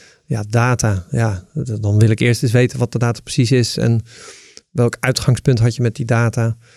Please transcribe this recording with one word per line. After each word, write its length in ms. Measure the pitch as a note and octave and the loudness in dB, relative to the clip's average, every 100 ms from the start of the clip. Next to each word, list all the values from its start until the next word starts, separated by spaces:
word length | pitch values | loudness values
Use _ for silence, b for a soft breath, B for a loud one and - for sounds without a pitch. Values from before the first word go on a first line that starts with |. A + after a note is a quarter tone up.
| b b | b b
ja, 200 | - A2+ G#2 | -8 -6 -2
data. 580 | A#2 A#2+ B2 A2 F#2+ - | 0 2 2 0 -2 -4
Ja, 340 | B2 A2+ F#2 - D3+ | -2 -2 -4 -8 -10
d-, 200 | B2+ G#2 | -6 -4
dan 160 | G#2 G#2 | 0 4
wil 120 | A2 | 4
ik 100 | A2 | 4
eerst 220 | A#2+ A#2 | 0 0
eens 100 | B2+ | 2
weten 260 | B2 B2 B2 | 2 2 0
wat 140 | A#2+ | -4
de 60 | A#2 | -2
data 220 | A#2+ - | -2 -4
precies 320 | - - A#2 | -6 -2 2
is 240 | C3 A#2 - | 2 0 0
en 240 | A#2 A2+ - B B B B B _ | 0 0 -2 B B B B B _
welk 260 | - A#2 - | -2 -2 0
uitgangspunt 580 | B2+ - - A#2+ - A#2 | -4 -2 0 0 2 2
had 160 | A#2 A#2+ | 0 0
je 60 | |
met 120 | A#2 | -4
die 120 | A2+ A#2 | -4 -2
data. 500 | A#2 A#2 A#2+ A2+ A2+ b | 0 0 0 -2 -4 b